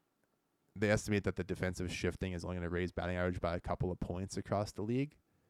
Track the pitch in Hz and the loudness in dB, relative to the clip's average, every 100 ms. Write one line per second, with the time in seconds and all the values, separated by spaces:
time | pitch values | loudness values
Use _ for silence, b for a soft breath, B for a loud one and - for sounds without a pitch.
0 | _ _ _ _ _ _ _ 95 101 107 | _ _ _ _ _ _ _ 2 4 4
1 | - 104 98 - 87 87 92 90 90 - | 4 2 2 0 -2 0 0 0 -2 0
2 | 90 82 95 90 87 90 85 87 90 - | 0 0 -4 -4 -4 -4 -2 0 0 -2
3 | 87 90 90 90 85 87 - 87 92 90 | -2 0 0 0 0 -2 -2 -2 -2 -2
4 | - 90 95 - - 101 101 - 104 123 | -4 -4 -4 -6 -2 0 0 -2 -2 0
5 | 147 - _ _ | -2 -6 _ _